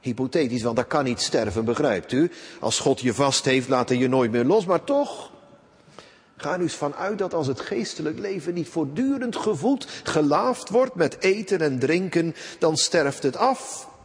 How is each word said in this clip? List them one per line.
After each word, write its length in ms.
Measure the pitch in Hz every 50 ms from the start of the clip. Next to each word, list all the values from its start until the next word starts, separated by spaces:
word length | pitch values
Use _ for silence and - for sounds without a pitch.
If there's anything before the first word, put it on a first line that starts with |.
Hypothetisch, 600 | - 131 117 110 131 131 - 175 151 123 120 123
want 140 | 110 120 117
dat 100 | 117 120
kan 180 | - - 151 139
niet 160 | 123 120 -
sterven, 440 | - - - 139 110 107 92 110 113
begrijpt 480 | 113 117 - 147 139 107 101 104 -
u? 180 | - 127 160 175 - - - - - -
Als 180 | - 120 - -
God 220 | - 143 135 -
je 140 | 123 127 107
vast 300 | 107 143 139 131 - -
heeft, 240 | 139 131 135 123 123
laat 200 | 135 123 123 -
hij 100 | 127 123
je 100 | 131 131
nooit 220 | 127 131 123 113
meer 140 | 107 120 120
los. 220 | 131 185 220 185
Maar 180 | 175 180 165 -
toch, 460 | - 277 285 285 - - - - - - - - - - - _ _ _ _ _ - - - - - - - _ _ _
ga 180 | - - 143 180
er 60 | 180
eens 140 | 180 151 -
van 200 | - 151 143 143
uit 240 | - 165 196 220 202
dat 160 | 196 180 -
als 120 | 170 151
het 140 | 131 135 -
geestelijk 580 | - - 208 226 214 - - - 160 151 156 180
leven 360 | 202 196 196 185 143 170 175
niet 140 | 175 156 -
voortdurend 680 | - 165 156 135 143 185 262 269 277 269 254 240 -
gevoed, 500 | - - 214 208 139 151 240 277 254 - - - -
gelaafd 680 | - - - 160 151 143 147 170 220 254 247 - - -
wordt 260 | 196 240 262 254 254
met 260 | 175 165 135 - -
eten 400 | - 190 190 214 214 - 202 175
en 180 | 160 151 131 123
drinken, 560 | 127 131 160 180 190 180 - 170 165 165 151 - - - - -
dan 180 | - 160 160
sterft 460 | 147 - - - 170 147 143 139 -
het 140 | - 139 123
af. 520 | - 214 262 262 - - - - - - - - -